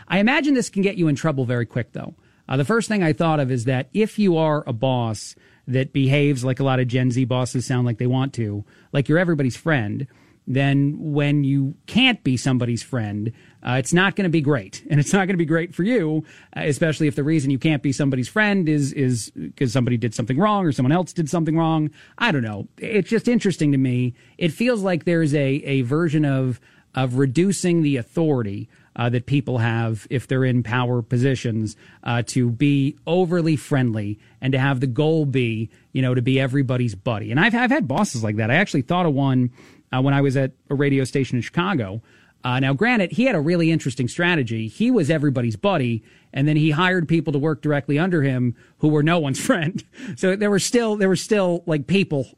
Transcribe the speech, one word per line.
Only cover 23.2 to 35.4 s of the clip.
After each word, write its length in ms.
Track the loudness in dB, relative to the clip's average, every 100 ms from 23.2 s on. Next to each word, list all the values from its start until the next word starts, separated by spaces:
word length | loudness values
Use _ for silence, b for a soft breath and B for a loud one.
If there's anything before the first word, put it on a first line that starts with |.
| 2
interesting 460 | 2 0 0 2
to 40 | 2
me. 360 | 2 0 -2 b b b
It 160 | -4
feels 300 | 0 -2 0
like 200 | -2 -2
there's 300 | 0 2 2
a, 120 | 2 0 -2 -2
a 160 | -2
version 420 | 0 0 0 2
of, 380 | 2 0 -2 -4 b b b -4
of 200 | -2 2
reducing 680 | 0 2 0 0 0 2
the 160 | 2 0
authority, 720 | -4 -2 0 0 -2 -6 -12 b b -4
uh, 140 | -2
that 160 | -2 0
people 340 | -2 0 0
have 480 | 0 0 -2 -4 -4
if 180 | -6 -2
they're 180 | 0 2
in 180 | 0
power 380 | 0 -2 0 -2
positions, 760 | -2 0 0 0 -2 -4 -4 -8 B B
uh, 200 | -4 -2 -2
to 240 | 0 0
be 480 | 2 2 2 0 -4 -2
overly 500 | 0 2 0 0 0
friendly 640 | 0 0 0 -2 -6 -8 b b
and 120 | -2
to 60 | 2
have 200 | 2 0
the 80 | -2
goal 380 | 0 2 2 0
be, 440 | 0